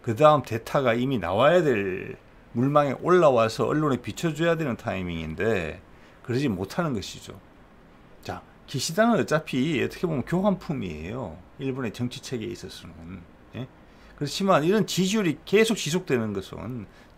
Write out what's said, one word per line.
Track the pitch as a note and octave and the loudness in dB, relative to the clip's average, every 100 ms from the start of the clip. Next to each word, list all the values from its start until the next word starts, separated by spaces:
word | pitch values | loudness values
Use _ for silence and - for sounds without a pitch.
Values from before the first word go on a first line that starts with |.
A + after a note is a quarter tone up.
그 | - G#2+ | -4 4
다음 | D3+ D3+ | 6 6
대타가 | - A2+ - D3+ C3 | 2 -6 -2 0 2
이미 | A2+ C3 B2+ | 2 0 -2
나와야 | E2+ G2 C#3 F3+ | 0 4 6 6
될, | D#3 A2+ G2 F#2 - - - - - | 4 2 0 -4 -8 -14 -18 -20 -8
물망에 | A#2 C3 D3 C#3+ - | -2 2 2 2 0
올라와서 | D3+ F3+ D#3+ B2 A2+ - A#2 | 2 6 6 6 4 2 0
언론에 | D3 D3+ B2+ | 2 2 0
비춰줘야 | - - E3+ D3 E3+ E3 | -4 -4 -4 0 0 0
되는 | D3+ A2 | -2 -4
타이밍인데 | A#2 F#2 F2+ E2 D#2 D#2+ G#2 G#2 D#2 D#2+ - - - - | -4 -4 -4 -6 -6 -2 0 0 -2 -8 -16 -20 -20 -14
그러지 | - A#2+ C#3+ | -6 -2 -2
못하는 | F2+ F#2+ - E3+ | -2 -4 -4 -4
것이죠. | A#2 F#2 - - G2 - - - - - - - - | -4 -8 -12 -16 -18 -20 -20 -20 -20 -20 -20 -20 -16
자, | - F2 - - - | -12 -12 -14 -20 -10
기시다는 | C3+ - E3 A3+ A3 | -6 -2 2 4 4
어차피 | A#2+ D3+ - C3 C#3+ C#3 | 2 0 0 -2 0 0
어떻게 | A2 - F3 | -2 -2 -4
보면 | D3 | -2
교환품이에요. | A#2+ E3+ G3+ F#3+ - C#3 F#2+ D2+ E2 A#2+ G#2+ D#2+ - - | -2 0 0 0 -2 -6 -6 -8 -8 -8 -10 -12 -18 -8
일본의 | C#3 C3 A#2+ | -6 -4 -6
정치 | - B2 - | -4 -6 -6
체계에 | - B2 G2+ | -10 -8 -6
있어서는. | G2+ F#2 - F2+ E2 E2 F#2 E2+ - - A2 | -8 -12 -16 -18 -16 -14 -14 -16 -20 -16 -14
예? | B2+ - - - - - | -14 -16 -20 -20 -20 -10
그렇지만 | D3 - G3 E3+ | -8 -2 4 4
이런 | D#3 G#3+ F#3+ | 4 2 2
지지율이 | - F#3+ A3 F#3 C3 | 0 0 2 0 -2
계속 | - G3+ A3 G#3 | 2 4 4 2
지속되는 | D3+ F3+ F3+ B2+ A2 | -2 -4 0 0 0
것은 | G2 F2+ F2 G2 B2+ G2 - - | -4 -8 -10 -10 -10 -12 -18 -20